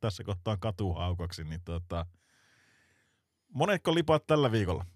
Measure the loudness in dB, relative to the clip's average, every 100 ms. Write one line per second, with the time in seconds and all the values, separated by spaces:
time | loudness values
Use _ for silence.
0 | -4 -4 -6 -6 -2 -2 -2 -2 -2 -2
1 | -2 -2 -4 -8 -8 -8 -6 -8 -6 -6
2 | -8 -12 _ _ _ _ _ _ _ _
3 | _ _ _ _ _ -2 2 2 2 2
4 | 4 2 4 4 4 4 2 -2 -4